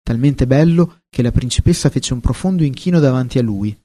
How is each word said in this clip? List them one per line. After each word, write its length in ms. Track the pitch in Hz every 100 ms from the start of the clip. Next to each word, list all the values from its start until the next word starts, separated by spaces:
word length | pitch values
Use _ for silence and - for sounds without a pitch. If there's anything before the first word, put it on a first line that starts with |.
talmente 460 | - 117 139 131 127
bello 540 | 131 165 170 170 _ _
che 140 | -
la 100 | 120
principessa 580 | - 120 - - 175 143
fece 220 | 131 -
un 80 | 127
profondo 420 | - 127 185 185
inchino 380 | 151 131 - 175
davanti 400 | 143 127 123 131
a 20 |
lui. 340 | 117 101 104 104